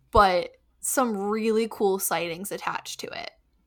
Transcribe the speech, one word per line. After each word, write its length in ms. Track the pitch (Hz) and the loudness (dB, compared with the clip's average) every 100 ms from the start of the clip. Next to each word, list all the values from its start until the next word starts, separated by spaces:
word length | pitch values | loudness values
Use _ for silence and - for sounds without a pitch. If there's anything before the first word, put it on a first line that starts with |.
| _ | _
but 400 | 226 196 180 - - _ _ | 6 6 4 -2 -10 _ _
some 360 | - - 247 202 | -4 0 0 0
really 520 | 202 220 220 220 226 | -2 0 2 2 0
cool 300 | - 202 190 | 0 0 2
sightings 520 | - 165 170 165 196 | 0 -2 -4 -6 -8
attached 480 | 165 - - - - | -6 -6 -6 -8 -12
to 60 | - | -12
it. 220 | - - - _ _ | -12 -12 -16 _ _